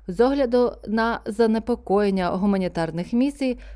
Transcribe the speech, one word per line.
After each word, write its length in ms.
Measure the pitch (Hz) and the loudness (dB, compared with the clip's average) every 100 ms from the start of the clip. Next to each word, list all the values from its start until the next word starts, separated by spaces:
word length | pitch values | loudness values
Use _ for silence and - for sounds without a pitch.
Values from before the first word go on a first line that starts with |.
| - | -8
з 120 | 180 | 2
огляду 520 | 240 285 254 247 247 - - | 2 2 2 2 2 -2 -4
на 320 | 220 226 226 - | -2 0 -2 -6
занепокоєння 1040 | 208 226 220 220 240 - 196 202 190 175 | 0 2 2 0 -4 0 0 2 0 0
гуманітарних 840 | 180 202 196 180 175 165 160 175 | 0 0 0 0 -2 -4 -4 -4
місій 460 | 233 277 277 262 247 - | 0 0 0 -4 -4 -10